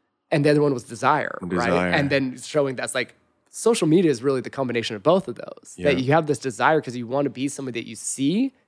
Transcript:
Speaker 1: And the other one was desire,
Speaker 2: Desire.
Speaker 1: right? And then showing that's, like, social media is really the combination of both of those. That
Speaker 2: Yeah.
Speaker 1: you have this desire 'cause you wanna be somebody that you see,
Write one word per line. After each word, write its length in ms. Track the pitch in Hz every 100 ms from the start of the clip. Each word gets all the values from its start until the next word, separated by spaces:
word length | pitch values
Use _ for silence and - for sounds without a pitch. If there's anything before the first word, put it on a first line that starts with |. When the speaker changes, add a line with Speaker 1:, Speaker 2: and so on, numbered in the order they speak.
| _ _ _
Speaker 1:
And 140 | 160
the 60 | 147
other 100 | 151
one 140 | 147
was 100 | 127
desire, 540 | 113 117 131 147 - - 175
Speaker 2:
Desire. 260 | - 117
Speaker 1:
right? 220 | 87 90
And 160 | 165 139
then 260 | 139 135 127
showing 360 | - 151 139
that's, 200 | 123 120
like, 200 | 131 127 _ _ _ _
social 360 | - 220 226 165
media 240 | 165 170
is 120 | 123
really 180 | 135 135
the 100 | 113
combination 440 | - 131 117 110 107
of 60 |
both 240 | 143 185 175
of 80 | 113
those. 400 | - - - -
That 160 | 113
Speaker 2:
Yeah. 60 | 131
Speaker 1:
you 120 | 127
have 140 | 156 156
this 120 | 139
desire 420 | 135 104 127 156
'cause 140 | 135 123
you 100 | 117
wanna 240 | 135 143
be 180 | 120 139
somebody 320 | - 135 117
that 80 | 113
you 60 |
see, 580 | 113 - - 135 196 269 -